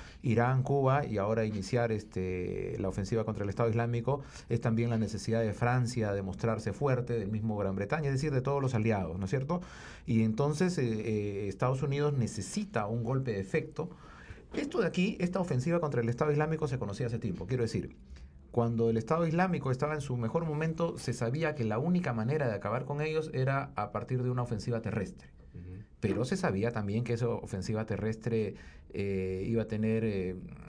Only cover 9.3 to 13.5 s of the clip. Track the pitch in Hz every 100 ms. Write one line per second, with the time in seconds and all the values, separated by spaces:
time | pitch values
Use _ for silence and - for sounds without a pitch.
9.3 | 131 139 175 175 - - - - 113 110
10.3 | 110 143 151 185 175 123 110 113 107 104
11.3 | 101 104 95 127 127 143 139 147 139 107
12.3 | 104 98 - 202 117 104 117 117 135 131
13.3 | 101 95